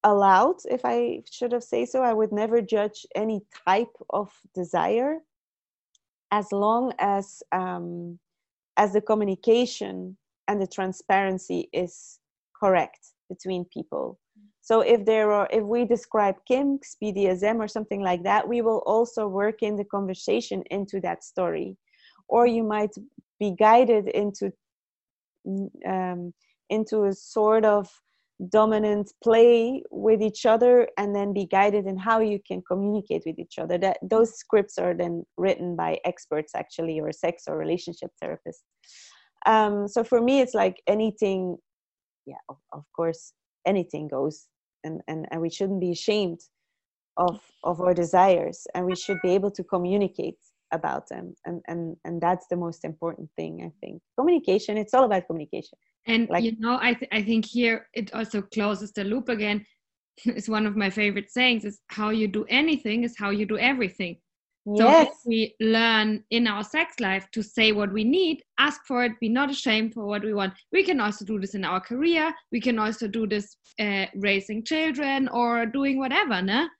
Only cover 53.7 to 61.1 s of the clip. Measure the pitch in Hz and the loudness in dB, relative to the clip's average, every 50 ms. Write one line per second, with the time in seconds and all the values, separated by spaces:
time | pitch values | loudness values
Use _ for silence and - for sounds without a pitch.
53.7 | 151 _ - - - 175 _ _ _ - 269 339 359 311 - - 185 185 - - | -16 _ -16 -16 -16 -18 _ _ _ 0 2 2 2 2 2 2 0 0 0 -2
54.7 | 208 214 208 214 - 254 269 220 208 185 180 _ 165 165 151 143 - - - - | -4 -4 -4 0 4 4 4 4 2 -2 -2 _ -8 -8 -8 -10 -12 -12 -12 -14
55.7 | _ _ _ _ _ _ _ 233 226 226 233 - - 175 226 226 226 220 220 233 | _ _ _ _ _ _ _ 0 0 0 0 2 0 0 0 0 -2 -4 -2 -2
56.7 | 247 254 - 247 240 240 262 - 202 220 202 214 226 226 214 - - 240 240 233 | -2 0 0 -2 -2 -2 -6 -4 -4 -4 -2 0 0 0 0 -2 -2 0 0 0
57.7 | 226 220 - _ _ - 214 - - 226 220 220 - 208 196 - - 220 202 208 | 0 -2 -6 _ _ -10 -10 -8 -8 -8 -8 -6 -6 -6 -6 -4 -4 -2 -2 -2
58.7 | 208 190 214 202 _ 208 196 196 214 269 233 - 240 208 208 208 208 208 208 _ | -2 -4 -8 -10 _ -6 -4 -4 -4 -4 -4 -4 -4 -4 -2 -2 -2 -4 -6 _
59.7 | _ _ _ _ _ _ _ _ _ - - 233 233 - 202 - 220 214 214 208 | _ _ _ _ _ _ _ _ _ -6 -4 -4 -4 -4 -6 -4 -2 0 0 0
60.7 | 208 214 202 190 185 214 208 202 | 0 0 -2 -2 0 0 0 0